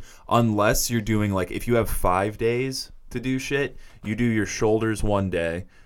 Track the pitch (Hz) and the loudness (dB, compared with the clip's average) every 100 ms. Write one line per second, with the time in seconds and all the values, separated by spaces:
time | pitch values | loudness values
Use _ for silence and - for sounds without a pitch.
0 | - - - 117 117 104 107 131 - 117 | -12 -18 -2 2 4 4 2 2 0 -2
1 | 107 107 104 95 90 98 - 117 104 - | 0 0 2 0 -2 -4 0 0 2 0
2 | 92 92 104 104 113 120 135 131 - - | 2 2 0 -2 -2 -2 -4 -6 -10 -16
3 | - 123 123 131 131 139 135 - - - | -10 -6 -4 -4 -2 -2 -2 -6 -16 -12
4 | 104 107 120 110 98 - 110 110 110 104 | -6 0 2 2 0 0 2 2 2 0
5 | 104 101 95 87 82 87 98 - | 2 2 2 0 -2 -4 -8 -16